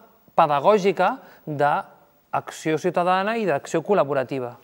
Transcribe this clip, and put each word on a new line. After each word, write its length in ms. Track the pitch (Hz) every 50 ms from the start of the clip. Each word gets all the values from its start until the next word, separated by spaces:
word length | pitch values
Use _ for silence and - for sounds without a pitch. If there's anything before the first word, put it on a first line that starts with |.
| - _ _ _ _ _ _ -
pedagògica 720 | 170 151 147 139 139 180 214 214 175 196 175 165 180 196 247 262 - - - - _
d'acció 1300 | - 151 139 143 143 156 185 196 - - _ _ _ _ _ _ _ - 143 - - - - - 160 156 151
ciutadana 580 | - 185 160 190 175 180 185 190 190 208 226
i 80 | 233 220
d'acció 360 | 180 147 139 - - - 165 156
col·laborativa. 760 | - 202 185 151 139 143 139 131 - 143 135 123 120 120 -